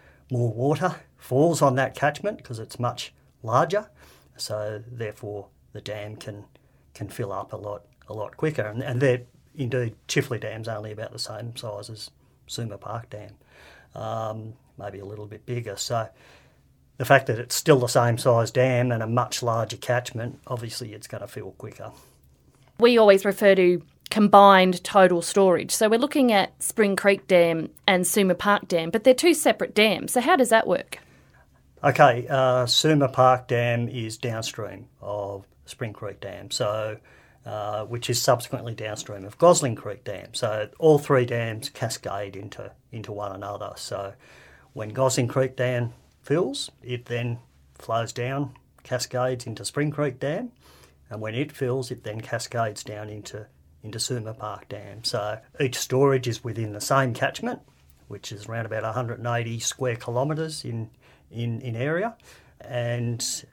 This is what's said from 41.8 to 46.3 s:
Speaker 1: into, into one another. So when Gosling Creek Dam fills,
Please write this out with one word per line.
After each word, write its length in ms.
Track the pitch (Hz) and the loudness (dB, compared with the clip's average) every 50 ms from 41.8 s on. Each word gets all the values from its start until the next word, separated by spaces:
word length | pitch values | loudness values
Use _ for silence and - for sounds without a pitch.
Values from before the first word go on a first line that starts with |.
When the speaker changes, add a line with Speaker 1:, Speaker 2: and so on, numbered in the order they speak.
| 127 113 - - - 92 - 101 104 101 98 98 | -6 -6 -6 -6 -6 -6 -6 -6 -8 -10 -12 -14
Speaker 1:
into, 340 | 104 101 - - 104 101 - _ _ _ - | -14 -14 -14 -14 -16 -16 -18 _ _ _ -14
into 180 | 113 104 - | -14 -12 -10
one 220 | 107 101 104 101 98 | -10 -8 -8 -8 -10
another. 400 | 95 101 101 101 101 101 98 - | -10 -10 -10 -10 -10 -10 -12 -12
So 380 | - - - 104 98 98 98 98 - _ - - - - - - - _ _ | -12 -10 -8 -8 -8 -8 -10 -12 -16 _ -20 -20 -20 -20 -20 -20 -20 _ _
when 180 | _ - 107 107 | _ -12 -10 -8
Gosling 380 | 107 123 131 131 - - 123 117 | -2 0 2 2 2 2 0 0
Creek 300 | - 135 135 131 - - | 2 0 0 0 0 -2
Dam 340 | 123 127 127 120 123 120 - - _ _ _ _ _ | -2 0 0 0 -2 -4 -6 -12 _ _ _ _ _
fills, 480 | - | -2